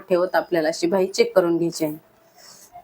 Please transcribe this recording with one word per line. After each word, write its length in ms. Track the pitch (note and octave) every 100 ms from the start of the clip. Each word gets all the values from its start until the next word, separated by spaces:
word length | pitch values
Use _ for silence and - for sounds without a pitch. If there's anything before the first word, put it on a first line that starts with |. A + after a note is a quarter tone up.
| -
ठेवत 260 | F3+ F#3 -
आपल्याला 320 | G#3 F3 D#3
अशी 200 | E3 E3+
बाही 200 | F#3+ F#3+
चेक 280 | G3 A#3 F#3+
करून 220 | E3+ E3+
घ्यायची 280 | E3+ E3 D#3
आहे. 100 | D#3 - _ _ - - - - -